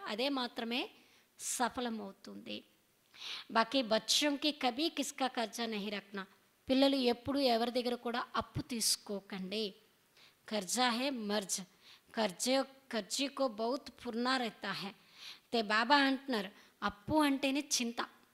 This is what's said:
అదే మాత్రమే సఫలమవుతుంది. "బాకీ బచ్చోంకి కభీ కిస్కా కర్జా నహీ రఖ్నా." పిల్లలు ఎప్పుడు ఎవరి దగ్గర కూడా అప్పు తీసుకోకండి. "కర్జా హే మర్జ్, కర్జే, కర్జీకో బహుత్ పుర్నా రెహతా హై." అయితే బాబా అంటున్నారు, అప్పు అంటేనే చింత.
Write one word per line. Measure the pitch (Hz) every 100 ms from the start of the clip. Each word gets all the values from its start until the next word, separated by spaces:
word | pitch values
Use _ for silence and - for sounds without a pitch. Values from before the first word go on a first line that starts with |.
| 392
అదే | 208 269
మాత్రమే | 277 240 - 233 240 381 - _ - _ -
సఫలమవుతుంది. | - - 233 254 247 220 202 196 - 202 208 - - _ _ _ _ - - - -
"బాకీ | 226 226 277
బచ్చోంకి | 226 220 - - 294 277 302
కభీ | - 254 233 311
కిస్కా | 302 269 - 254
కర్జా | - 226 220 226
నహీ | 214 202
రఖ్నా." | 208 - 202 190 _ _ _ -
పిల్లలు | 262 277 277
ఎప్పుడు | 247 240 - 285
ఎవరి | 262 226 233
దగ్గర | 240 240
కూడా | 240 247 233 254 247
అప్పు | - -
తీసుకోకండి. | - 240 - - - 202 196 196 185 208 214 - _ _ _ _ - _ -
"కర్జా | 214 185 233 247
హే | 233 269
మర్జ్, | 254 208 208 190 - 180 _ - - _
కర్జే, | - 214 175 240 269 262 - _
కర్జీకో | 233 190 - 277 269 269
బహుత్ | 208 226 277 -
పుర్నా | - 240 226 247 262
రెహతా | 233 - 208
హై." | 151 190
అయితే | - - - - - _ 233
బాబా | 208 214 233 285
అంటున్నారు, | 269 262 269 226 196 - - _
అప్పు | 208 - - 302
అంటేనే | 294 269 269 269
చింత. | 294 - 233 240 - - _